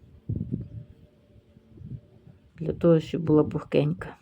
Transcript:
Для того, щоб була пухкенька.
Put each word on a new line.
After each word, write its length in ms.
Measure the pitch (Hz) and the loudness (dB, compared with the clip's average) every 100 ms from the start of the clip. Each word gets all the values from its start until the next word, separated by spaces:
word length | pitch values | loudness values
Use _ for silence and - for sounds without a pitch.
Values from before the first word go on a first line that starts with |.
| - - - - - - - - - - - _ _ - _ - _ - - - - - - - _ - | -20 -14 -8 -6 -4 -6 -8 -14 -18 -20 -20 _ _ -20 _ -20 _ -20 -14 -14 -16 -20 -20 -20 _ -8
Для 140 | 156 | -6
того, 280 | 151 170 160 | 2 4 4
щоб 220 | 160 165 | 2 -2
була 220 | 160 151 | 4 4
пухкенька. 720 | 151 151 - 147 147 180 - - | 4 -2 -2 0 0 -2 -8 -14